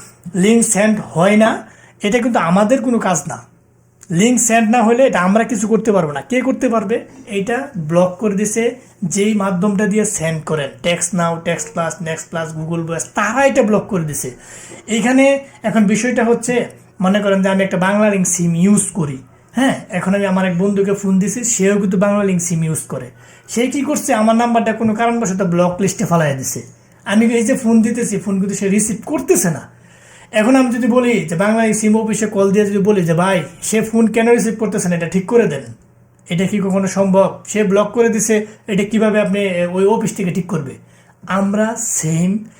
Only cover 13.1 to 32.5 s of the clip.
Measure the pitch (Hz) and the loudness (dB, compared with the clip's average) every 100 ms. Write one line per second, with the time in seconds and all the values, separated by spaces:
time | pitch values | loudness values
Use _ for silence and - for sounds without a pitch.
13.1 | - 208 247 277 277 214 202 185 190 151 | -4 -2 2 2 2 2 2 0 -4 -4
14.1 | 139 127 - - - - - - 214 226 | -6 -8 -12 -20 -20 -20 -16 -6 -2 2
15.1 | 262 277 277 - - 220 226 196 214 247 | 4 4 2 -4 -6 0 2 4 2 0
16.1 | 254 226 233 - 240 - - - - 185 | 0 2 0 0 -2 -2 -10 -16 -2 0
17.1 | 208 202 190 190 196 190 175 190 208 214 | 2 2 2 2 0 0 0 0 2 2
18.1 | 196 185 - 170 165 196 202 - 208 147 | 2 0 0 -2 2 4 2 0 -4 -6
19.1 | 131 - _ _ 240 269 - - 180 190 | -8 -16 _ _ -2 0 -2 -6 -6 -2
20.1 | 202 196 185 185 175 202 196 196 196 196 | 0 0 0 0 0 0 0 0 0 0
21.1 | 190 196 247 240 - 196 202 202 185 202 | 2 0 -2 -4 0 2 2 0 2 2
22.1 | 208 196 180 - 165 160 156 - 135 127 | 2 0 -2 -2 -2 -2 -4 -6 -10 -12
23.1 | - - - - 220 254 285 262 294 - | -20 -20 -20 -8 -2 -2 -2 -2 -2 0
24.1 | 220 220 226 240 233 214 220 220 214 233 | 2 2 2 2 0 0 0 -2 0 0
25.1 | 233 190 190 180 175 180 180 196 - 190 | 0 -2 -2 0 2 0 0 -2 -2 0
26.1 | 170 151 131 123 127 - - _ _ - | 0 0 -2 -6 -10 -12 -20 _ _ -2
27.1 | 214 233 233 226 - 220 226 226 247 196 | 2 2 2 0 0 2 2 2 0 -4
28.1 | 196 208 190 196 - 196 208 226 190 - | -4 -2 -2 -2 -2 0 0 0 -6 -6
29.1 | 302 320 359 180 143 - - - - - | -4 0 0 0 -4 -10 -20 -20 -20 -20
30.1 | - - 220 214 262 247 233 247 247 240 | -20 -4 0 4 4 2 0 0 0 0
31.1 | 202 160 170 208 226 220 214 214 220 214 | 0 -2 -2 0 2 0 0 2 0 0
32.1 | 208 208 196 196 | -4 -2 0 2